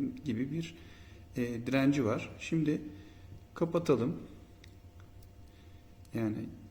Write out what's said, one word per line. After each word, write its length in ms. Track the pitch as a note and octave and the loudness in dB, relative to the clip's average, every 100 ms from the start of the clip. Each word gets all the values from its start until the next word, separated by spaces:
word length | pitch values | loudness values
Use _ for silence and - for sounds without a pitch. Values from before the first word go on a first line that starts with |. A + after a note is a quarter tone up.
| B2+ - C3 | -4 -4 -2
gibi 260 | A2+ C#3 | -2 0
bir, 240 | D#3 E3 - - - - - - B2+ | -2 -6 -10 -18 -18 -18 -18 -10 -4
e, 300 | A#2+ A#2 B2 | -2 -2 2
direnci 380 | C3+ C3+ C#3+ G#2+ | 4 6 6 6
var. 240 | C#3 - - | 4 0 -10
Şimdi 420 | - E3 D3+ D3 - - - - - - - | 0 2 4 2 -2 -12 -16 -18 -16 -18 -10
kapatalım. 640 | - E3 E3+ E3 B2 C3 - - - - - - - - - - - - - - - - - - - - | -2 0 2 6 6 4 0 -6 -16 -20 -20 -20 -20 -20 -20 -20 -18 -18 -18 -20 -20 -20 -20 -20 -20 -8
Yani 240 | A2+ A2 - - - - | -2 0 0 -6 -10 -16